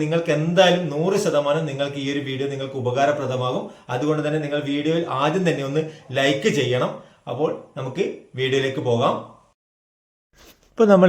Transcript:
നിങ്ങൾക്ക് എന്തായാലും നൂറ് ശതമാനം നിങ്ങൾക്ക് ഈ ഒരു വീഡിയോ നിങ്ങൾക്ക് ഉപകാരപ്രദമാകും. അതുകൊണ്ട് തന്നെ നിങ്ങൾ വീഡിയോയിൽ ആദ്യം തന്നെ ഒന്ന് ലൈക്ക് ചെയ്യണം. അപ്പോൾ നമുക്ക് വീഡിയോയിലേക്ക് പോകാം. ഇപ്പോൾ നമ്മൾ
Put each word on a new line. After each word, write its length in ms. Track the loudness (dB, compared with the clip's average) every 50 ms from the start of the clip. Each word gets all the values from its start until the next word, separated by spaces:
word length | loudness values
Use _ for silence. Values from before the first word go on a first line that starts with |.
നിങ്ങൾക്ക് 300 | 0 0 0 -2 0 0 0 0
എന്തായാലും 460 | 0 0 4 6 6 6 6 2 0 -2 -2
നൂറ് 240 | -2 0 0 0 0 0
ശതമാനം 420 | 2 0 2 2 2 0 0 -2 -4
നിങ്ങൾക്ക് 300 | -4 -4 -4 -4 -4 -6 -4
ഈ 40 | -4 -4
ഒരു 80 | -4 -4 -6
വീഡിയോ 200 | -6 -4 -4 -4 -4
നിങ്ങൾക്ക് 240 | -6 -8 -8 -6 -4
ഉപകാരപ്രദമാകും. 840 | -4 -2 0 2 2 2 2 0 -2 -4 -4 -2 -2 -2 -4 -4 -6 -8 -14 -16 -10 -6 -4
അതുകൊണ്ട് 280 | -2 0 0 0 0 0
തന്നെ 140 | -2 -2 -2 -4
നിങ്ങൾ 140 | -2 -4 -4 -4 -2
വീഡിയോയിൽ 320 | -4 -2 0 0 0 0 -2 -2 -2 0
ആദ്യം 220 | 0 0 0 0 0 0
തന്നെ 140 | 0 -2 -4 -4
ഒന്ന് 140 | -2 -4 -4 -4 -10 -18 -14 -6 -2 0
ലൈക്ക് 300 | 2 2 0 2 0 0 2 2
ചെയ്യണം. 320 | 0 0 0 0 0 -2 -6 -10 -16 -20 _ _ -12 -10
അപ്പോൾ 180 | -4 -2 -2 -2 -2 -4 -12 -14 -10 -10
നമുക്ക് 260 | -8 -8 -4 -4 -4 -4 -4 -10 -16 _ -6 -4
വീഡിയോയിലേക്ക് 440 | -2 0 0 0 0 0 -4 -4 -2 0
പോകാം. 260 | 0 2 2 0 0 -2 -8 -14 -20 -20 _ _ _ _ _ _ _ _ _ _ _ _ _ _ _ _ _ _ _ _ -20 -20 -20 _ _ _
ഇപ്പോൾ 140 | 2 4 6 8
നമ്മൾ 180 | 8 8 8